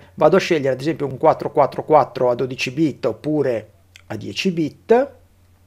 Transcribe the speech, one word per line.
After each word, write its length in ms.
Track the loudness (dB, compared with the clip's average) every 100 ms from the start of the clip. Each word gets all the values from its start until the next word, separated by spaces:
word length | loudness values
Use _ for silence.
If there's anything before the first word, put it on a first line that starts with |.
| -6 2
vado 200 | 4 4
a 20 |
scegliere 360 | 2 0 0
ad 60 | -2
esempio 240 | -4 -4 -6
un 100 | 0
quattro 340 | 2 2 -2
quattro 320 | 0 0 0
quattro 460 | 2 2 2 0 0
a 60 |
dodici 380 | 0 -4 -6 -6
bit 340 | -2 -2 -2 -6
oppure 640 | -4 -4 -2 0 -2 -8 _ _ -20 -14
a 80 | -12
dieci 340 | -10 -4 -2
bit 640 | -2 -4 -6 2 2 2 -8 _ _ _ _